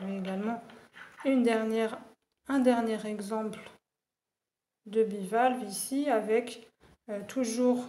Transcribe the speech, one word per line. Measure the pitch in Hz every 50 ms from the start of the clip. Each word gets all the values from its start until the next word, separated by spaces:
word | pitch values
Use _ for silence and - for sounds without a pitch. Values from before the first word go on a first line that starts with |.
| 190
on | 196
a | 196
également | 196 185 190 190 196 208 226 233 233 - - - - - - - - - - - - -
une | 269 269 254 233
dernière, | 233 226 220 220 220 220 226 220 220 - - - - - _ _ _ _ _ _ -
un | 277 277
dernier | 247 254 240 240 226 220 214 202 202
exemple | 214 214 208 196 202 220 220 220 214 - 175 - - - - _ _ _ _ _ _ _ _ _ _ _ _ _ _ _ _ _ _ _ _ -
de | 214 208 226
bivalve | 220 196 202 202 185 180 220 233 254 254 247 - 208
ici | 202 196 - - - 269 277 294 294
avec, | 233 208 196 214 220 240 247 - - - - - _ _ _ - _ _ _ 233
euh, | 208 202 202
toujours | - - 262 247 220 220 247 247 247 247 247 -